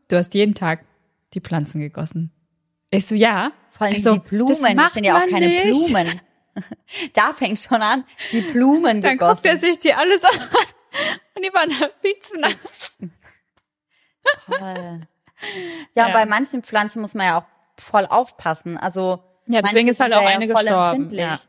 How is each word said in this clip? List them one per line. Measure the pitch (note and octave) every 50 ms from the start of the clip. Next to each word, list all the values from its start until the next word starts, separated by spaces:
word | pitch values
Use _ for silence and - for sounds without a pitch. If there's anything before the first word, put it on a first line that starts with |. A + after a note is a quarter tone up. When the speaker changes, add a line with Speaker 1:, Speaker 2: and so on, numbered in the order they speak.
| _ -
Speaker 1:
"Du | F#3
hast | F3 F3 - -
jeden | G3+ G#3 G#3 G3+
Tag | - F#3 E3 E3 E3 _ _ _ _ _ _ _ _ _ _ -
die | F3+
Pflanzen | - - E3+ D#3+ D3 D3 - D3+
gegossen." | D3 D3 - - D#3+ D#3+ - E3 E3 D#3+ _ _ _ _ _ _ _ _ _ _ _ -
Ich | - G3 G3
so, | - A3
"Ja." | G#3 A3 A#3 G#3 F3+ G#3+ D4 - _ _ _
Speaker 2:
Vor | - - G#3+
allem | G3+ G#3
Speaker 1:
Ich | G#3 G#3
so, | A#3 G#3+
Speaker 2:
die | G3
Blumen, | - - G3 G#3+ B3 C4+ D4+ D#4 C4+ A3+ A#3+
Speaker 1:
"Das | C#4 D#4
Speaker 2:
das | F4 -
sind | A3 G3+
ja | G3 D#4+
auch | F4
Speaker 1:
macht | F4+ F#4
Speaker 2:
keine | F4 - F4 F4
Speaker 1:
man | F4 F4+ F#4+
nicht." | G#4 D#4+ C#4+ E4 E4+
Speaker 2:
Blumen. | A#3 F#3+ E3+ E3+ E3+ F3+ - _ _ _ _ _ -
<laughs> | G3+ - - A#3 - _ - - - E4+ B3+ -
Da | G#3+ G#3+ C4+ D#4
fängt | - C4 F#3 G#3+ -
schon | - - B3 A3
an, | G#3+ G#3+ B3 C4 C4 _ - - - -
die | A3+ A3+
Blumen | G3 E4+ C#4 A#3+ B3 C4+ D4 E4 E4+ C4 A3 G#3
Speaker 1:
Dann | G3+ C#4 C4
Speaker 2:
gegossen. | C4 F3 F3 A4+
Speaker 1:
guckt | - -
er | F4+ F4 C#4+
sich | E4 F4 E4+ -
die | - D#4 -
alles | - D4+ F4+ G4+ F4 F4
an | F#4 G#4+ - - - - - - - - _ _ _ - C#5 D5+ D#5 - - _ _ -
und | G4+ F#4
die | F#4+ F#4+
waren | F4+ D#4 E4 D4 B3+
halt | D4+ C#4+ - _
viel | - G4 G4+ -
zu | - - G#4
nass. | E4 D4+ F4 - - - - - - - - - - G3+ E3 - _ _ _ _ _ _ _ _ _ _ _ _ _ _ _ _ _ _ _ _ _ - C5 D5 - -
Speaker 2:
Toll. | - A#4+ C#5+ - F#4+ - - - F3 E3+ E3 D#3+ _ _ _ _ _ _ - - G4+ G4+ F#4+ F4+ E4+ E4 E4 D4 - -
Ja, | A#3+ A3+
Speaker 1:
Ja. | - B3+
Speaker 2:
bei | A3+ A3
manchen | G#3 G#3+ A3 C4+ - - B3 -
Pflanzen | - A3 G#3+ G#3 G#3 - A#3
muss | G#3+ G3+ -
man | G#3+ F#3+
ja | F3+ E3 E3+
auch | - _ _ _ _ _ _
voll | - - - - G#3 F#3+
aufpassen. | - - A3+ B3 - - - - E3 D#3+ - - E3+ E3+
Also | - - F#3 E3+ F#3+ F#3 F#3 F3+ F3 _ _ _ _ _
Speaker 1:
Ja, | A3+ A#3 A3
deswegen | G3 G3+ G#3 A3+ A3+
Speaker 2:
manche | B3
Speaker 1:
ist | A#3+ -
halt | C4 A#3 A3+
Speaker 2:
sind | G#3
Speaker 1:
auch | G3+
Speaker 2:
da | G3
ja | G3
Speaker 1:
eine | G#3+ A3+
Speaker 2:
voll | A3 A3+ A3 G#3+
Speaker 1:
gestorben. | A3+ G3 F#3 F3 F3 E3+ C#3 D#3
Speaker 2:
empfindlich. | E3+ G#3+ F#3
Speaker 1:
Ja, | E3+ E3 D#3 - -